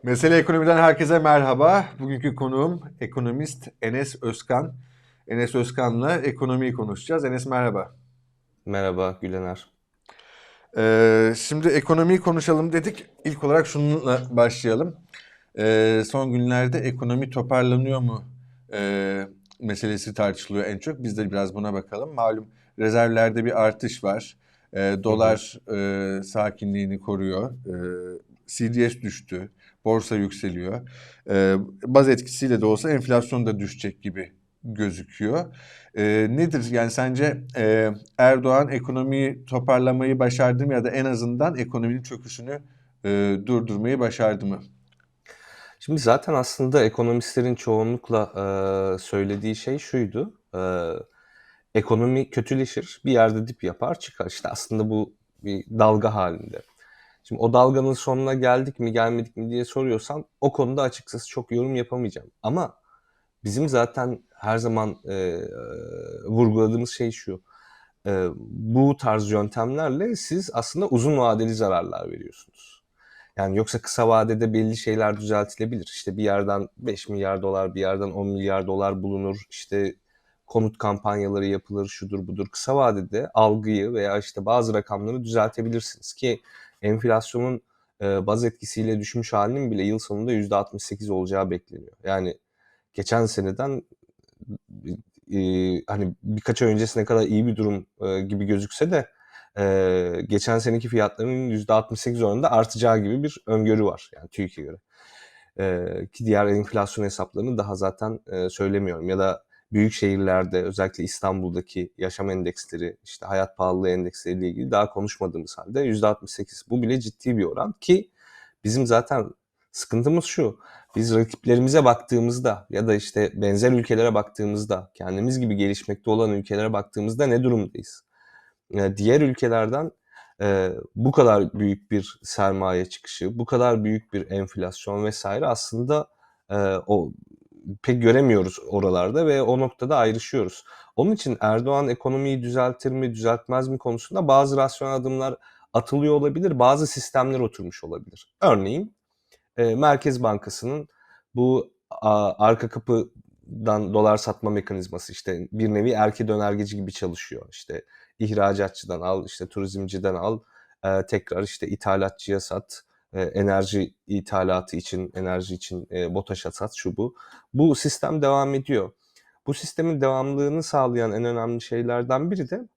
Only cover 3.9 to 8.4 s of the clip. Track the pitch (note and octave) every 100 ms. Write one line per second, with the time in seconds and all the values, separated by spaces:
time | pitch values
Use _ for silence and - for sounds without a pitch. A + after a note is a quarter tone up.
3.9 | B2+ C3+ - A#2 A2 - B2+ C3 - -
4.9 | _ _ _ - A#2 A#2+ B2+ B2 B2 B2
5.9 | A#2 C#3 E3+ C#3 B2 C3+ B2+ B2+ B2+ G#2+
6.9 | G2+ - E3 C#3 B2+ C3 B2+ A#2+ G#2 F#2
7.9 | _ _ _ _ _